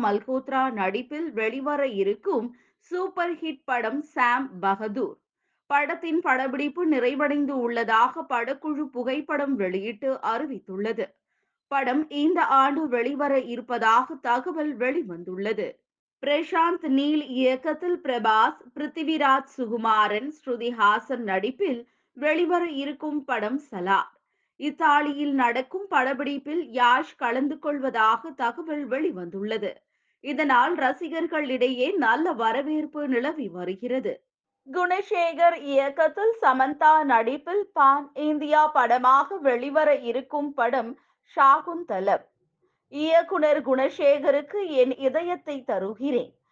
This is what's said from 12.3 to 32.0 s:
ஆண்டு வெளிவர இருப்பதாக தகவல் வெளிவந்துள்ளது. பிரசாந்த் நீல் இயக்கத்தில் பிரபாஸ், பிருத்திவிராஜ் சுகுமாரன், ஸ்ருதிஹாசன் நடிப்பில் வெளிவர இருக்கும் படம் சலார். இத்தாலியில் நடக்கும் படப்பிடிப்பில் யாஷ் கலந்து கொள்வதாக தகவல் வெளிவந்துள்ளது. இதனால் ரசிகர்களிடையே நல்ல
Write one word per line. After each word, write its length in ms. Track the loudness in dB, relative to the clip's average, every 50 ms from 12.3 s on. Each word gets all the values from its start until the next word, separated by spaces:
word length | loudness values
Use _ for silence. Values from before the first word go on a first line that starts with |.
| 2 2 2
ஆண்டு 420 | 4 4 4 4 4 2 -2 -2
வெளிவர 520 | -2 0 0 0 -2 -2 -2 0 0 0 0
இருப்பதாக 760 | 0 -2 -8 -10 -8 -6 -4 0 2 4 4 4 2 0 -6
தகவல் 640 | -8 -2 -2 -2 0 -2 -4 -6 -4 -4 -4 -4
வெளிவந்துள்ளது. 1000 | -2 -2 -2 -2 -2 -4 -6 -10 -12 -10 -10 -8 -6 -4 -4 -4 -4 -4 -8 -8 _ _ _ _ _ _ _ _ -6 -2
பிரசாந்த் 600 | 0 0 0 0 0 2 2 2 2 0 -2 -2
நீல் 400 | 0 2 2 2 2 0 0 -2
இயக்கத்தில் 720 | -2 -2 2 2 2 2 0 -2 -4 -4 -4 -2 -4 -4 -2 -2
பிரபாஸ், 540 | -2 -2 0 2 2 4 4 4 2 0 -4 -16 -16 -10
பிருத்திவிராஜ் 720 | -8 -8 -8 -6 -6 -4 -2 0 2 4 4 4 2 0 -4 -8
சுகுமாரன், 720 | -8 -6 -4 -4 -2 0 2 4 4 2 2 0 -2 -4 -6
ஸ்ருதிஹாசன் 880 | -12 _ -8 -8 -6 -4 -4 -4 -2 2 4 4 4 2 0 -4 -6
நடிப்பில் 680 | -6 -4 -2 -2 0 -2 -2 -4 -2 -2 -2 -2 -4 -8 _ _ _ _ _ -10
வெளிவர 520 | -4 0 0 2 2 2 2 0 0 0
இருக்கும் 580 | -2 -4 -6 -6 -6 -8 -8 -6 -4 -4 -4 -4
படம் 380 | -4 -4 -2 -2 -2 -4 -4 -8 -8
சலார். 380 | -10 -4 0 2 2 2 0 -2 _ _ _ _ _ _ _ _ _
இத்தாலியில் 800 | -8 -8 -6 -4 0 4 4 4 4 4 0 -2 -2 -2 0 0
நடக்கும் 540 | 2 2 2 0 0 -4 -4 -6 -10 -6 0
படப்பிடிப்பில் 800 | 0 2 2 2 0 -2 -4 -4 -6 -6 -8 -6 -4 -4 -4 -4
யாஷ் 460 | 0 2 4 4 4 4 2 -4 -8
கலந்து 420 | -4 -4 -2 0 0 -2 -2 -4 -4
கொள்வதாக 720 | -4 -4 -4 -2 -2 -2 0 4 4 4 4 2 -2 -8
தகவல் 560 | -8 -4 -4 -4 -4 -4 -8 -8 -6 -6 -4
வெளிவந்துள்ளது. 840 | -4 -4 -2 -2 -4 -4 -6 -10 -10 -8 -8 -6 -6 -4 -4 -6 -6 -8 -10 _ _ _ _ _ _ _ _
இதனால் 540 | -10 -8 -4 -2 0 2 4 4 4 2 2
ரசிகர்களிடையே 1200 | 0 0 0 -2 -2 -6 -6 -6 -4 -4 -2 -2 -2 -2 -2 0 0 0 0 0 0 -2 0 0
நல்ல 380 | 0